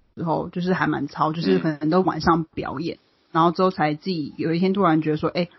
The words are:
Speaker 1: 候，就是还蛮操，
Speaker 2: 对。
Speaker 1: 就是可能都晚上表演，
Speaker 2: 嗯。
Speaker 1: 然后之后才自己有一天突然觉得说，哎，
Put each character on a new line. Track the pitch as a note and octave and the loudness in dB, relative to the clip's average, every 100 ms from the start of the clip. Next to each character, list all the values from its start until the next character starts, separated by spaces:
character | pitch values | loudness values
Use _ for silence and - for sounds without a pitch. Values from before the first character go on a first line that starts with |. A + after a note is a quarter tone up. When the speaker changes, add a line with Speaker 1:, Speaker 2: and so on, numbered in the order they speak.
| _ - | _ -8
Speaker 1:
候， | E3 D3+ D#3+ | -2 -2 -2
就 | F3+ | -4
是 | F3 | -2
还 | F3+ D3+ | 0 0
蛮 | D3 C#3+ | -2 -4
操， | - D3+ | -2 -2
Speaker 2:
对。 | D#3+ | 0
Speaker 1:
就 | E3 | 2
是 | F#3 | 2
可 | E3+ | 2
能 | D3+ D#3 | -2 0
都 | F3+ | 2
晚 | F#3 D#3+ | 2 0
上 | F3 E3 | 2 2
表 | D#3+ - - - | 0 -6 -8 -6
演， | E3+ - | -8 -10
Speaker 2:
嗯。 | _ _ _ | _ _ _
Speaker 1:
然 | E3 | 2
后 | E3+ | 2
之 | E3+ | 2
后 | F#3+ | 0
才 | F#3 D3+ | 0 -2
自 | D3+ F#3+ | -2 -4
己 | E3+ C#3 - | -4 -6 -4
有 | D#3+ | -2
一 | E3+ | 0
天 | F#3+ | 2
突 | F#3+ | 2
然 | F3+ D#3+ | 4 4
觉 | D3+ | 2
得 | D3+ | 0
说， | E3 | -2
哎， | F3 F3 | -2 -4